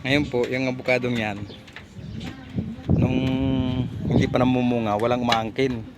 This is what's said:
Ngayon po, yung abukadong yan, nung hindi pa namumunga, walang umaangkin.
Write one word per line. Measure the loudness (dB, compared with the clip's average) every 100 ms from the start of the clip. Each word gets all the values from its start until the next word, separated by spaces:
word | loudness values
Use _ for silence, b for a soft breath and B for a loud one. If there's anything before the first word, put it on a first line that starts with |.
Ngayon | 2 0 2
po, | 0
yung | 0 0 -2
abukadong | -2 0 0 2 -2
yan, | -2 -4 -10 -14 -18 -18 -18 -14 -12 -10 -10 -12 -8 -6 -6 -8 2
nung | 4 4 2 0 0 0 0 0 -2 -4 -4 2
hindi | 2 4
pa | 4
namumunga, | 4 4 2 2 2 2
walang | 2 2
umaangkin. | 2 2 0 0 -2 -2 -8